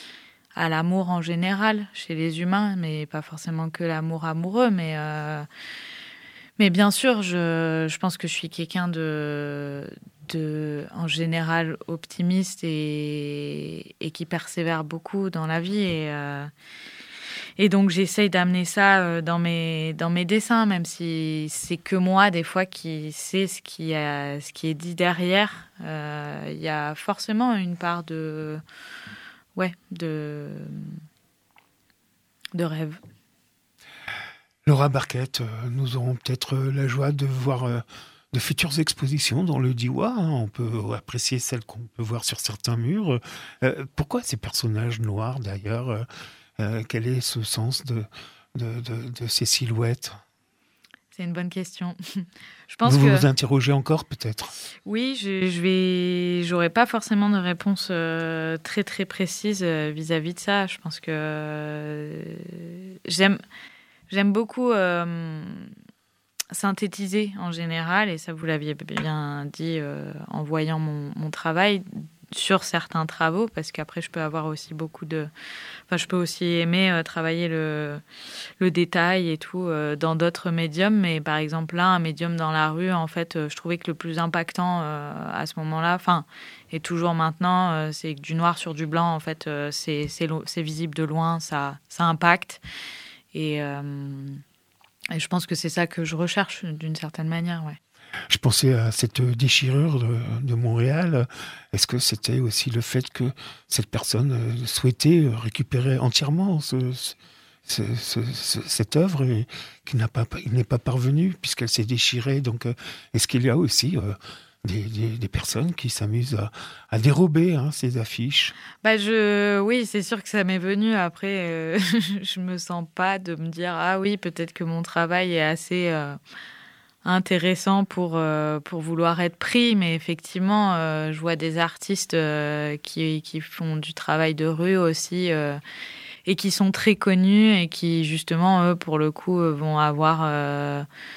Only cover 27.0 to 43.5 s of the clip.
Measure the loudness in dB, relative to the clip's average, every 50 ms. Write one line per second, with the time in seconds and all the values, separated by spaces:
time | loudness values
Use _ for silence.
27 | -4 -4 -4 -4 -2 -2 0 2 2 2 2 2 0 -2 -4 -4 -2 -2 -2 -4
28 | -4 -6 -6 -6 -4 -6 -6 -6 -6 -6 -8 -8 -10 -14 -18 -20 -20 -18 -18 -18
29 | -18 -18 -18 -18 -18 -20 -20 -20 _ _ -4 -2 -2 -2 -2 _ _ -14 -10 -6
30 | -4 -4 -4 -4 -6 -6 -8 -10 -10 -10 -12 -12 -12 -12 -12 -12 -12 -12 -12 -14
31 | -16 -18 _ _ _ _ _ _ _ _ _ _ _ _ _ _ _ _ _ _
32 | _ _ _ _ _ _ _ _ -16 -10 -4 -2 -2 -2 -2 -4 -6 -6 -8 -12
33 | -18 -20 -20 _ _ _ _ _ _ _ _ _ _ _ _ _ -20 -20 -20 -16
34 | -12 -12 -10 -10 -12 -14 -16 -20 _ _ _ _ 4 6 6 6 6 4 2 0
35 | -2 -2 -4 -4 -4 -4 -4 -6 -6 -6 -6 -6 -6 -4 -2 -2 -2 -2 -2 -2
36 | 0 -2 -2 -2 -2 -4 -4 -4 -2 -2 0 0 0 0 0 0 0 0 2 2
37 | 2 2 2 2 0 0 0 0 0 0 0 0 0 0 -2 -2 -4 -8 -14 -20
38 | -20 -20 -20 _ _ _ -2 -2 0 0 0 0 0 0 2 0 2 0 0 -2
39 | 0 0 0 0 0 0 0 0 0 2 2 2 2 2 2 0 0 -2 0 0
40 | 0 0 0 0 0 0 0 0 -2 -2 -4 -4 -4 -2 -2 -4 -4 -4 -6 -6
41 | -8 -6 -6 -4 -2 0 -2 -2 -2 -2 -4 -6 -6 -10 -14 -14 -16 -12 _ -6
42 | -4 -4 -4 -4 -4 -4 -6 -4 -4 -6 -6 -4 -2 -2 0 0 0 0 0 0
43 | 2 0 0 0 -2 -6 -16 -16 -16 -14